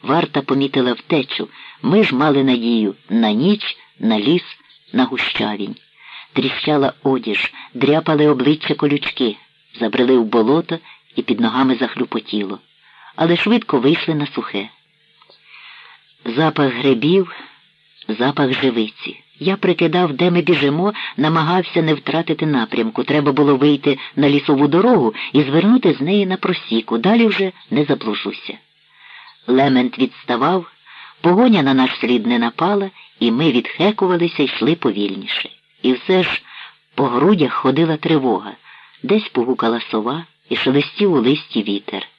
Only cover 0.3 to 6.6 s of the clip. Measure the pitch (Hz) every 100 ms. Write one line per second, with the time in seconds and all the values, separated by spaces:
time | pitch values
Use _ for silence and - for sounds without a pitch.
0.3 | 143 135 135 139 135 123 120 - 160 127
1.3 | - - - - - - 190 202 127 151
2.3 | 139 135 123 117 117 107 98 _ 110 110
3.3 | 107 160 208 - - - _ 110 110 104
4.3 | 175 - - _ - _ - 127 127 -
5.3 | - 107 104 98 - _ _ - - -
6.3 | - 131 -